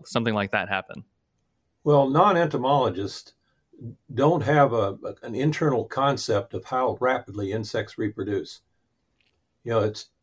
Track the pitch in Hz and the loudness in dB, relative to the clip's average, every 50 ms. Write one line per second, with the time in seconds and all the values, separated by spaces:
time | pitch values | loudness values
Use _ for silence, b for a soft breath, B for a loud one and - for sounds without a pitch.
0 | - - - 120 117 117 110 107 101 98 - 107 92 98 98 95 95 - - - | -10 -6 -4 -2 0 0 0 0 0 0 -2 -2 -2 -2 -4 -4 -4 -6 -12 -18
1 | - _ _ _ _ _ _ _ _ _ _ _ _ _ _ _ - - 147 143 | -18 _ _ _ _ _ _ _ _ _ _ _ _ _ _ _ 0 4 4 4
2 | 139 131 135 156 185 208 196 170 170 160 147 135 123 131 143 143 127 117 92 90 | 4 4 4 4 4 6 4 4 2 2 0 -2 0 2 2 2 2 0 -2 -4
3 | 101 95 - - - - - _ _ _ _ _ _ _ _ - - 117 - - | -6 -8 -10 -12 -16 -20 -20 _ _ _ _ _ _ _ _ -18 -18 -18 -18 -18
4 | _ - - 110 135 151 170 170 - 117 147 151 143 113 110 117 104 98 95 - | _ -8 -2 2 2 2 2 2 2 2 4 6 4 4 4 2 0 0 -2 -6
5 | - - - - - 123 113 107 131 156 147 - 165 151 135 117 95 - - - | -10 -12 -12 -12 -12 -8 -4 -2 0 0 0 0 0 0 2 0 -2 -2 -2 0
6 | 135 139 139 117 - - 107 101 101 - - 101 - - - 131 131 120 - - | 0 2 0 0 -2 0 0 0 -2 -4 -8 -10 -8 -6 -4 -2 -2 -2 -2 0
7 | 120 127 131 127 - - 98 104 98 98 98 110 113 110 - 117 104 101 - - | 0 0 0 -2 -4 -8 -8 -6 -4 -4 -4 -4 -4 -4 -4 -6 -6 -6 -6 -6
8 | 113 107 107 - 98 101 101 95 78 - - - _ _ _ _ _ _ _ _ | -6 -6 -6 -6 -6 -4 -4 -4 -6 -8 -12 -20 _ _ _ _ _ _ _ _
9 | _ _ _ _ _ _ _ _ _ _ _ _ - 120 117 113 104 110 107 - | _ _ _ _ _ _ _ _ _ _ _ _ -8 -2 0 0 0 0 -2 -6
10 | - - _ _ | -12 -16 _ _